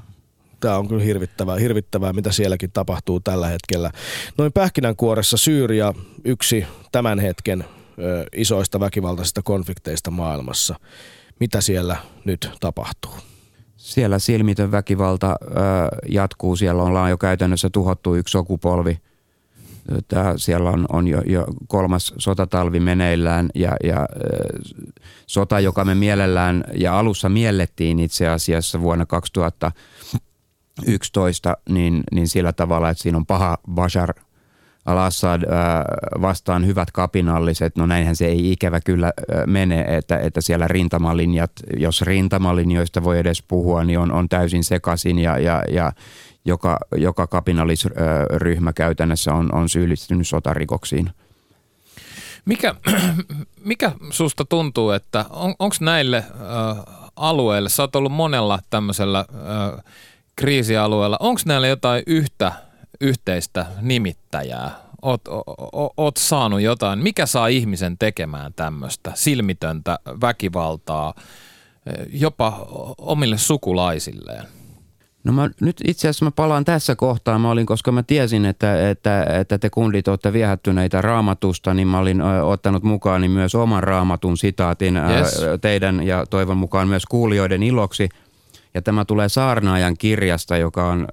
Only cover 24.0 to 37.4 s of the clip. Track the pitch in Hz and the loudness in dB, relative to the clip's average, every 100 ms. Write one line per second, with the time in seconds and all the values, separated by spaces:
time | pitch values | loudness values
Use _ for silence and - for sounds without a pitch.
24 | 69 - - - - - - - - - | -2 -2 -4 -4 -4 -8 -12 -16 -18 -20
25 | - - - - 98 104 95 90 95 95 | -20 -20 -4 -2 2 2 2 2 2 4
26 | 104 101 95 90 90 87 - 90 90 92 | 4 4 2 2 2 0 -2 -2 2 2
27 | 113 98 95 104 113 98 85 - 82 82 | 2 0 2 2 2 2 0 0 0 2
28 | 82 - 85 82 - 82 82 85 85 85 | 0 0 0 0 0 0 0 -2 0 0
29 | 82 87 - - 85 - 85 82 - - | 0 -2 -2 -2 -2 -2 -6 -6 -16 -20
30 | - - - _ _ _ _ - - 101 | -8 -8 -8 _ _ _ _ -6 -2 -2
31 | - - 90 87 87 - - 92 87 82 | -2 0 0 0 -2 -4 -2 0 2 0
32 | - 90 85 95 87 82 85 85 82 82 | 0 0 0 2 0 0 0 2 0 0
33 | 87 82 80 95 92 82 - 87 90 90 | 0 0 2 2 2 -2 -4 -2 0 0
34 | 85 - _ _ _ _ _ _ - 90 | -2 -4 _ _ _ _ _ _ -2 2
35 | 92 - 90 87 85 85 87 82 71 - | 2 0 0 0 0 0 2 0 -2 -4
36 | - - 95 92 - 90 92 95 85 - | -6 -2 0 0 -2 0 2 0 -2 -2
37 | 90 98 87 82 | 0 0 2 2